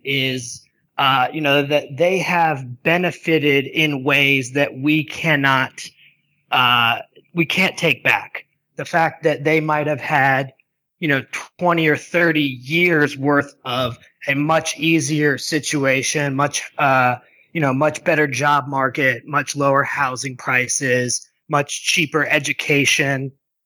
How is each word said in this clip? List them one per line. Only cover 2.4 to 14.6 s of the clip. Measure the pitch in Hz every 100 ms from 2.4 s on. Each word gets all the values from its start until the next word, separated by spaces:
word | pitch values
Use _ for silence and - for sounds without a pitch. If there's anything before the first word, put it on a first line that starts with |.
| 165 139 127 120
benefited | 165 175 180 - - 160 147 139 135
in | - 156 143
ways | 131 139 139 139 123
that | 135 143 131
we | 143 156
cannot, | 147 - 165 147 139 131 131 - - _ - _ _ _ -
uh, | 131 123 117 117 117 - _ _
we | 170 160
can't | 190 190 -
take | 170 131
back. | - 107 104 - - _ _ -
The |
fact | 143 170 165 -
that | 160 135
they | 151 156
might | 156 151 151
have | 139
had, | - 151 135 131 139 _ _ _ _ -
you | 160
know, | 135 - - - -
twenty | 175 170 156
or | 147
thirty | - 175 170 151
years | 143 127 127 165 175 160 147 139
worth | 139 143 139 -
of | 131 123 123 120 - _ -
a |
much | 139 147 160